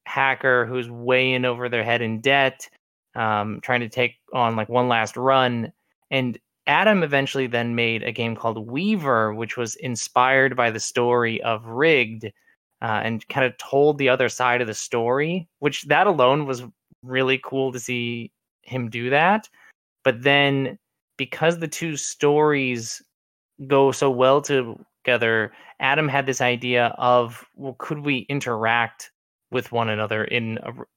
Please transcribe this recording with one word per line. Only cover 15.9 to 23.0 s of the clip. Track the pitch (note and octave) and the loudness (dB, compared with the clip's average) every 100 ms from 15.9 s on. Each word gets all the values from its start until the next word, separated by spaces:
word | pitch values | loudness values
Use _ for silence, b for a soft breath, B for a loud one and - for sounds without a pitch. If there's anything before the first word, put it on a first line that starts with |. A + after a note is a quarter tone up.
| D3 G3 | 2 4
alone | D#3+ B2+ D3 C#3+ | 4 4 4 0
was | B2 B2 - _ _ | -6 -10 -20 _ _
really | B2+ C3 C3 C3 | -6 0 0 0
cool | - C3+ C3+ | -2 -4 -4
to | B2 | -4
see | - B2 A#2+ A#2+ A2+ _ _ _ | -6 -6 -4 -8 -12 _ _ _
him | - B2+ A#2 | -8 -6 -4
do | A#2 B2 | -4 0
that. | C#3+ E3+ G#3+ - b b _ _ _ | 2 4 2 -4 b b _ _ _
But | C3+ A#2 | -2 2
then | C3+ C#3+ C#3+ C#3 C3 - _ _ _ - | 4 4 4 2 -2 -8 _ _ _ -10
because | C3 - D#3+ E3+ | -10 -2 0 0
the | D#3+ | -4
two | - E3 C#3+ | -8 -8 -6
stories | - - D3 D3 D3+ D3 C3 A#2+ A2+ - | -8 0 2 4 4 2 -2 -4 -6 -12